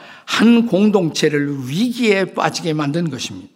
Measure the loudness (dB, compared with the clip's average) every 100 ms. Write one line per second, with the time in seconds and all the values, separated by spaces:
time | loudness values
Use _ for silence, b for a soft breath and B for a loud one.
0 | B B B 2 4 6 4 2 4 2
1 | 0 0 0 0 -2 -6 -6 -2 -2 0
2 | 0 2 0 -2 -2 -2 -4 -2 -2 -2
3 | -4 -6 -10 -12 -18